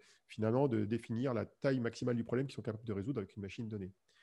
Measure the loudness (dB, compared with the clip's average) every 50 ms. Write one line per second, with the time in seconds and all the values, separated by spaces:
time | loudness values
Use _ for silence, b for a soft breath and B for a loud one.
0 | b b b b b _ -2 2 2 4 6 6 4 4 4 2 2 2 0 -2
1 | -2 -2 -2 0 0 0 0 0 -2 -4 -6 _ 2 2 2 4 2 -2 -2 0
2 | 0 0 2 0 0 2 2 0 0 0 -4 -6 -4 -4 -6 -4 -4 -4 -2 -2
3 | -2 -2 -2 -2 -4 -4 -6 -8 -8 -8 -6 -6 -6 -6 -4 -6 -6 -8 -10 _
4 | _ _ _ _